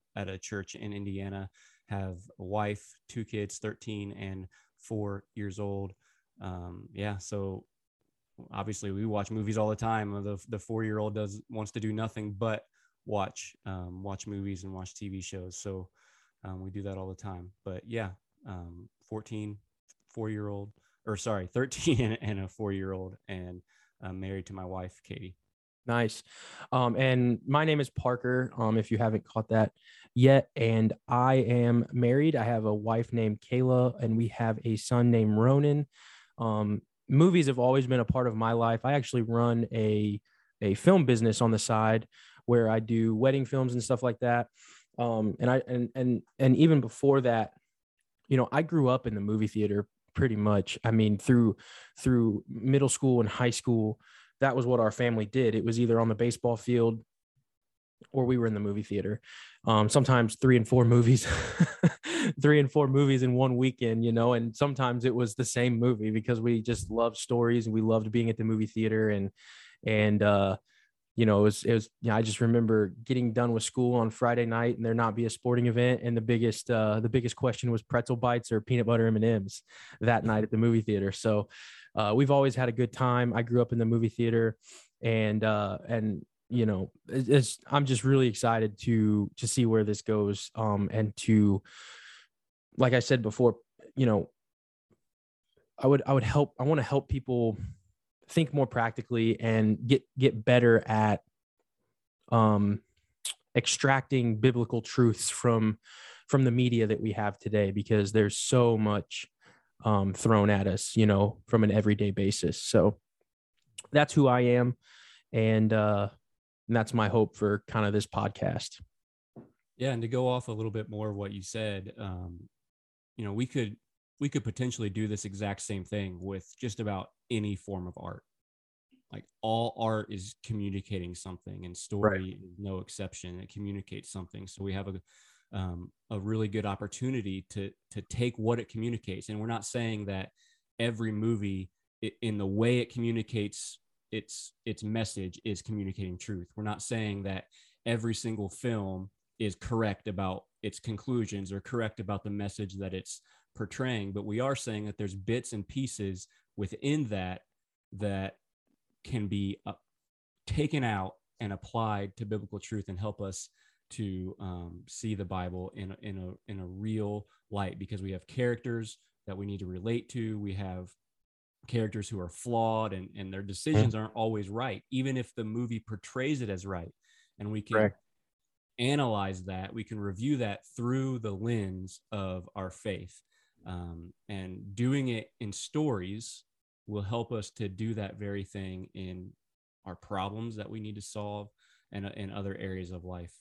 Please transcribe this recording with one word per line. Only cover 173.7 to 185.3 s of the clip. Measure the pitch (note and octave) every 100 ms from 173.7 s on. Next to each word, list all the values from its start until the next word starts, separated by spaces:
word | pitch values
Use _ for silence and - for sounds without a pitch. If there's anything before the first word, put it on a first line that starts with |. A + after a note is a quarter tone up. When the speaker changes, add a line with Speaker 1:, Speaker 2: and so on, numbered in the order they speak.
| D3 A2
Speaker 2:
Mm-hmm. | A2
Speaker 1:
aren't | A2 -
always | A2+ G#2+ F#2+
right. | A2 B2+ F#2+ -
Even | C3 C3+ C3
if | A#2 -
the | G#2+
movie | A2+ A#2+ A2+
portrays | - G#2+ - B2+ C3+ C#3
it | A2
as | F#2 G2
right, | F2+ E2 _ _ _ _ -
and | G#2
we | G#2+
can | - A2
Speaker 2:
Correct. | G#2 - _ _ _ _ _ _ _ -
Speaker 1:
analyze | B2 D3 B2+ G#2 G2 F#2 F#2
that, | F#2 F#2+
we | A2+ -
can | G#2+
review | G2+ F#2 C3 C3+
that | A2 G2+ - -
through | A#2+ C3 C3+ B2
the | G#2+
lens | F#2+ A#2 A2+ F#2+ F#2 F#2 - -
of | G#2 F#2+ F#2 F2 G2
our | F#2
faith. | - G#2+ F2+ F#2 - _ _ _ _ F#2
Um, | F2+ F2 E2 F2 - -
and | G2 F#2 F#2 G2+ G2+
doing | B2 C#3 C3
it | A2+ -